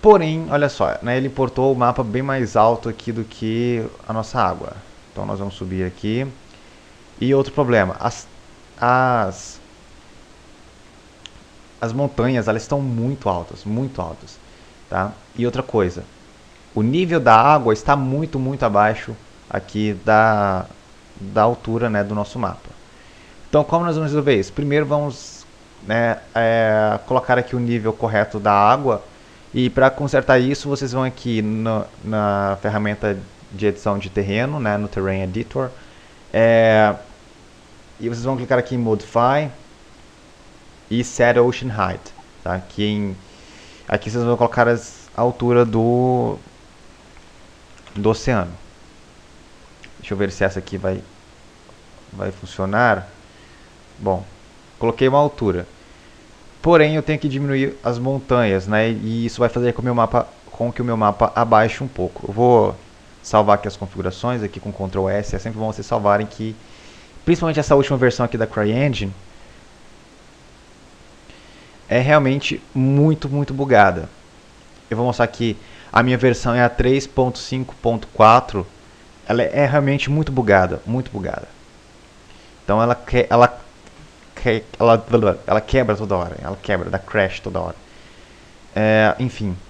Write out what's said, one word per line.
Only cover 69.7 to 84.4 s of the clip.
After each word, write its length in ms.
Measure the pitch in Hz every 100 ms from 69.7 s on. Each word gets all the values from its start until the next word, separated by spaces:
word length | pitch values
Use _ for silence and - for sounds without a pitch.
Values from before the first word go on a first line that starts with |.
| - - - - - - - - - - - - - - - - - - - - - -
é 100 | 117
realmente 640 | 131 151 135 139 - - -
muito, 540 | 135 131 139 151 156 139
muito 260 | 143 143
bugada. 540 | 135 135 117 101 87 80 - - - - - - - -
Eu 60 | 110
vou 100 | 123
mostrar 180 | 117
aqui, 320 | 120 - 117 104 - - -
a 100 | -
minha 160 | 123 127
versão 360 | 127 120 127
é 80 | 120
a 60 | 120
três 380 | - 123 139 135
ponto 320 | - 127 120
cinco 360 | - 131 127 -
ponto 240 | 117 113 -
quatro. 580 | - 110 120 - 101 92 - - - - - -
Ela 160 | 113
é 220 | 117 139
realmente 460 | 139 147 139 139 -
muito 200 | 147 151
bugada, 520 | 131 110 98 90 82
muito 260 | - 123 127
bugada. 380 | 104 90 - - - - - - - - - - - - -
Então 180 | - 104
ela 120 | 117
que-, 320 | 123 - 123 120
ela 300 | 117 120 - - - - - - - -
que-, 300 | -